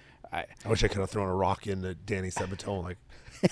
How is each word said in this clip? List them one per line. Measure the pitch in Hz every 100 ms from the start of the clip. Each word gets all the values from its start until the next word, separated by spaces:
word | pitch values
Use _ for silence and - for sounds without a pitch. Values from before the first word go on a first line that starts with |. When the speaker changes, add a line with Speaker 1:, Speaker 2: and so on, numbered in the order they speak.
| - - -
Speaker 1:
I | 85 - -
Speaker 2:
I | 104
wish | 110
I | 107
could | 101
have | 95
thrown | 107 98
a |
rock | 92 92 98 104
into | 95 92
Danny | 82 98 98 92
Sabatello | - 92 95 - 98
and, |
like, | 90 87 - - - - 170